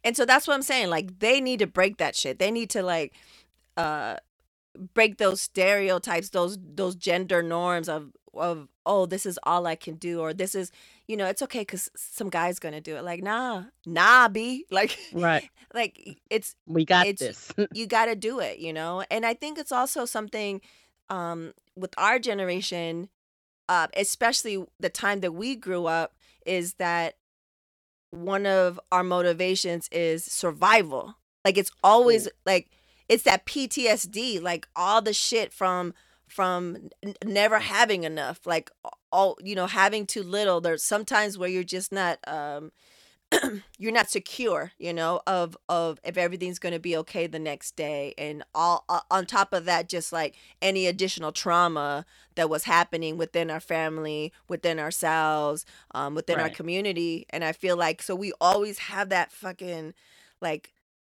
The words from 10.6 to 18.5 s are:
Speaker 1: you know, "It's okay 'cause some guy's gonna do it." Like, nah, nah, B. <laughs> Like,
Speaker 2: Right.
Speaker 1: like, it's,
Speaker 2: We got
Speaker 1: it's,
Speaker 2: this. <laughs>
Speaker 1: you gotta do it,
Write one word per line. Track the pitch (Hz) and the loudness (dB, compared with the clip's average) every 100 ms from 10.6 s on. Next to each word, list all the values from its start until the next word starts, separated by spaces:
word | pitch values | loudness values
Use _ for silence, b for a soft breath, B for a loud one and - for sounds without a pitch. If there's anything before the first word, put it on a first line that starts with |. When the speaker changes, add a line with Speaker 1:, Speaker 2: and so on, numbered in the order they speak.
| 180 b b b - | -6 b b b -8
Speaker 1:
you | 214 | -4
know, | 190 | -2
"It's | 196 | -2
okay | 262 247 208 | -4 -6 -8
'cause | 185 - - | -8 -10 -10
some | - - 196 | -14 -8 -4
guy's | 170 175 180 | 0 -2 -2
gonna | 165 151 | -8 -10
do | 156 151 | -10 -10
it." | |
Like, | 175 170 | -8 -8
nah, | 190 220 254 202 214 _ 165 | -4 -4 -4 -6 -10 _ -2
nah, | 165 196 254 233 | 6 10 10 10
B. | 202 233 254 - | 4 -4 -6 -2
<laughs> | |
Like, | 190 208 - - | 0 0 -2 -8
Speaker 2:
Right. | 170 170 156 - _ b | 0 2 2 0 _ b
Speaker 1:
like, | 240 220 - - 156 _ | -4 -4 -6 -20 -20 _
it's, | 220 - - - | -4 -4 -16 -4
Speaker 2:
We | 165 160 | 0 6
got | 180 196 | 6 6
Speaker 1:
it's, | 196 | 0
Speaker 2:
this. | 123 - - - | -6 -6 -10 -4
<laughs> | 208 | -2
Speaker 1:
you | 214 220 | -4 0
gotta | 226 226 214 | 2 2 0
do | 214 254 | -4 -4
it, | 165 | -6